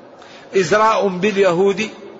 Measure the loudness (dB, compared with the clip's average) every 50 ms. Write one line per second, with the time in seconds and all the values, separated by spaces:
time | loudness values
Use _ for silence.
0 | -20 -20 -20 -20 -20 -20 -20 -20 -12 -4 -2 -2 0 2 2 2 2 2 2 2
1 | 0 -2 -2 -2 -2 -2 0 2 2 2 2 2 0 0 0 -2 -6 -8 -10 -14
2 | -20 -20 -20 -20